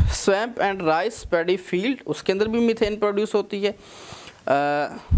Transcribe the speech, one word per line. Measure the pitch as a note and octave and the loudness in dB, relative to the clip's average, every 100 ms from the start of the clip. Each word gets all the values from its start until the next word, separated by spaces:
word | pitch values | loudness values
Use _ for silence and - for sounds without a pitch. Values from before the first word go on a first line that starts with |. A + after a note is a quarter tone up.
| - | 0
swamp | - - G3 A#3+ - | 2 2 2 0 -2
and | G3 F#3+ | -2 0
rice | D#3+ D#3+ G#3+ - - | 0 2 0 -6 -2
paddy | E3+ E3 F#3 | 0 2 -2
field, | - F3+ A#3 C4 - | -2 -2 -2 -4 -6
उसके | - - | -6 -2
अंदर | F#3+ A3 | 0 2
भी | A#3 | 2
मीथेन | A#3 A3+ G#3 G#3+ | 2 2 0 0
produce | G#3 G3+ G#3+ G3+ | 0 0 0 0
होती | G3 G3+ | -2 -2
है। | G3+ | -2
अ, | - - - - - - - - C#3 C#3+ D3 C#3+ - - | -4 -14 -20 -18 -18 -18 -6 2 2 4 0 -2 -6 0